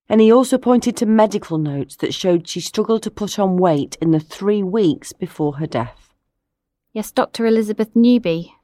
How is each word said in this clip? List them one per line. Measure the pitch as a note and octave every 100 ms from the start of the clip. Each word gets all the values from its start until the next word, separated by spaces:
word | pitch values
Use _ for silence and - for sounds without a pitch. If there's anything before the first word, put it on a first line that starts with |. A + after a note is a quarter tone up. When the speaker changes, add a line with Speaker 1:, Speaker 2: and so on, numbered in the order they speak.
| -
Speaker 1:
And | A3
he | A3
also | B3 B3+ C4
pointed | A#3+ B3 B3 A#3
to | G#3+
medical | A3 G#3+ G#3 - D#3+
notes | D3 C#3 - -
that | - -
showed | F#3 E3+ -
she | F3
struggled | - - G#3+ A3+
to | A3
put | - G3+ -
on | F#3+ F3+
weight | F3+ D3 - -
in | E3
the | D#3
three | D#3 - G3+ G#3
weeks | F#3 A3 F3 - -
before | - F3+ - D3 C#3
her | D#3
death. | B2 A2+ - _ _ _ _ _ _ _ _ _
Speaker 2:
Yes, | A3 -
Doctor | - - - A3+
Elizabeth | A3+ G#3 G#3 A3 A#3
Newby, | A#3+ B3 F3+ E3 E3+ _